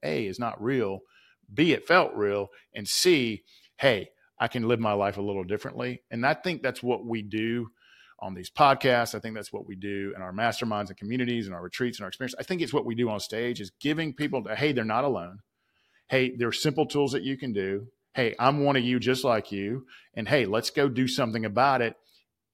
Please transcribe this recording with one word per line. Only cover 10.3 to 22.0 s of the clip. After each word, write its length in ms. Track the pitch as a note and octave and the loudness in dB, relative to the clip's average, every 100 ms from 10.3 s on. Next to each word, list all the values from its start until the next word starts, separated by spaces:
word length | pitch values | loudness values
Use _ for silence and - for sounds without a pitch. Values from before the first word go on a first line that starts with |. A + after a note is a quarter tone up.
masterminds 560 | G2 A#2 A2 A#2 G#2 G2 | -2 -2 0 -2 -2 -4
and 80 | F#2+ | -8
communities 500 | G2+ B2+ A#2+ A#2+ G2 | -4 -2 0 -2 -4
and 80 | |
our 80 | F2 | -8
retreats 360 | F2+ - B2 F#2+ | -8 -4 -4 -4
and 60 | |
our 40 | F#2+ | -10
experience. 280 | - B2+ - | -8 -8 -8
I 60 | |
think 180 | - F#3 | -4 -4
it's 100 | C3+ | 0
what 140 | C3+ A#2+ | 0 0
we 80 | |
do 160 | A2+ A#2+ | 0 0
on 100 | G#2 | -2
stage 400 | - A2 A#2+ A#2 | -4 -4 -4 -4
is 120 | G2 - | -10 -6
giving 340 | C#3+ D#3 D#3+ | -2 -2 -2
people, 300 | B2+ D3 C3 | -4 -2 -2
to, 100 | G2+ | -4
hey, 180 | G#2+ D3+ | 0 0
they're 120 | B2 | 0
not 200 | A2 A2 | 0 0
alone. 360 | C#3 G#2+ F2 G2+ _ _ _ _ _ _ - | 0 -2 -6 -14 _ _ _ _ _ _ 0
Hey, 280 | C3 B2+ B2+ | 2 2 0
there 120 | A#2 | -2
are 40 | |
simple 340 | - D#3 D3 C#3+ | 0 0 2 2
tools 260 | D3 C#3+ | 2 2
that 120 | C3+ | 0
you 120 | B2+ C3 | -2 -4
can 160 | C3 | -4
do. 360 | G2+ F#2+ G2 A2+ _ _ | -2 -2 -2 -6 _ _
Hey, 200 | - A#2 - | -2 0 2
I'm 260 | B2+ C#3+ | 2 4
one 120 | C#3+ C#3 | 4 4
of 80 | |
you 140 | B2 B2 | 2 2
just 260 | A2+ C3 | 2 2
like 280 | C3 A2+ - | 2 2 0
you. 320 | G2+ G2+ C3 - - _ | -4 -4 -6 -10 -20 _
And 120 | - G#2+ | -8 0
hey, 200 | C#3+ G#2 | 2 2
let's 240 | A2 - | 0 0
go 180 | - C#3+ | 0 2
do 200 | A#2+ B2+ | 2 0
something 360 | C3 A#2+ A2+ | 0 -2 -2
about 380 | A2 G#2 C#3 C3 | -2 2 4 4
it 140 | A2+ - | 0 -4